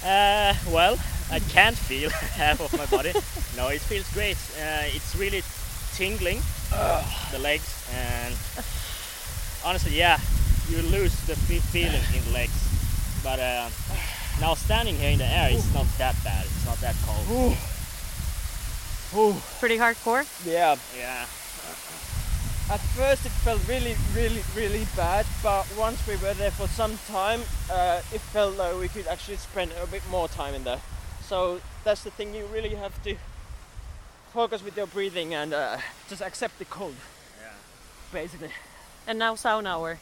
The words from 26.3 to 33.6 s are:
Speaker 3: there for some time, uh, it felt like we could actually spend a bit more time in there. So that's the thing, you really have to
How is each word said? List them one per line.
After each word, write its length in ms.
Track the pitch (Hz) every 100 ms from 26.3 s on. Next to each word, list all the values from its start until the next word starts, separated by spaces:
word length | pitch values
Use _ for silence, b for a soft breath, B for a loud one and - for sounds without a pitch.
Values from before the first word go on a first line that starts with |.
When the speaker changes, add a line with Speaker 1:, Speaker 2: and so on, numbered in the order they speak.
Speaker 3:
there 180 | 202 202
for 160 | - 190
some 300 | - 220 220 -
time, 340 | 202 196 233 233 - -
uh, 300 | 185 180 175 -
it 60 | 220 - 214
felt 220 | 202 196
like 180 | 180 185
we 80 | 180
could 180 | 214 180
actually 300 | 175 - 196
spend 340 | - 202 175 170
a 60 | 175
bit 140 | 190 -
more 160 | 185 165
time 260 | - 143 139
in 100 | 127
there. 160 | 127 - - - - -
So 320 | 190 185 180 - - 214
that's 180 | 208
the 80 | 208
thing, 240 | - 208 214
you 100 | 202
really 240 | 220 214 208
have 260 | 196 -
to 120 | 208 202 - - - -